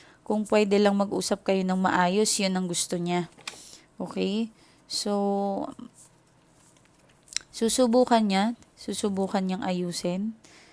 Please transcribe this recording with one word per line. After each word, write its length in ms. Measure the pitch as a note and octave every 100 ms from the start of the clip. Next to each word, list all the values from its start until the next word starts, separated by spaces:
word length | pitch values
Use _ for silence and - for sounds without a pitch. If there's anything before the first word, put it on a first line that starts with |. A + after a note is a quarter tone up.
| - -
Kung 240 | - G#3+ G#3
pwede 320 | G#3+ G#3 G3+
lang 160 | G3+
mag-usap 480 | G3+ G3+ G3 - G3
kayo 240 | - F#3+ F#3
ng 80 |
maayos, 560 | F#3 F#3 - F3+ G3 G#3+ -
yun 160 | F#3+
ang 160 | F#3 F#3
gusto 240 | E3+ -
niya. 320 | F3+ F3 F3+ F3 - - - - - _ -
Okay, 480 | F3+ G3 F#3+ G#3 A3+ - - _ -
so 240 | - G#3 G3+ G3+ G3 G3+ G3 - - - - - _ _ _ _ _ _ _ _ _ _ _ - - -
susubukan 720 | - A3+ A#3+ B3 B3 B3 A#3
niya, 200 | G#3+ F#3+ G#3+ A#3+ -
susubukan 720 | - - G3+ G#3+ G3 F#3+ G3+
niyang 160 | F#3+ F#3
ayusin, 720 | F#3 F3+ F3 F3 F3+ E3+ G#3+ A3 - - -